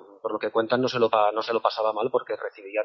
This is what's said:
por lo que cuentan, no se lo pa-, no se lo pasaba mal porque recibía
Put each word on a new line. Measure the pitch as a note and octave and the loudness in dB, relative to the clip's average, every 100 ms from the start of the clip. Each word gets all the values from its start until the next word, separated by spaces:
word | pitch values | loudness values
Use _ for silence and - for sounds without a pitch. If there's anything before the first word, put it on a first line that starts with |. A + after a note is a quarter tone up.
| G2 G2+ | -10 -10
por | A2 | -6
lo | G#2+ | -4
que | G#2+ | -2
cuentan, | - A2+ B2 | 0 0 0
no | B2+ | 0
se | B2 | 2
lo | A2+ | 2
pa-, | A2 G#2 | 4 2
no | G#2+ | 0
se | A2 | -2
lo | A2+ | 0
pasaba | G#2+ A2+ A2 | 0 0 -2
mal | G#2+ A#2 | 0 -2
porque | B2 - G#2+ | -2 -2 -8
recibía | G2+ - G2 G#2 | -8 -12 -6 -4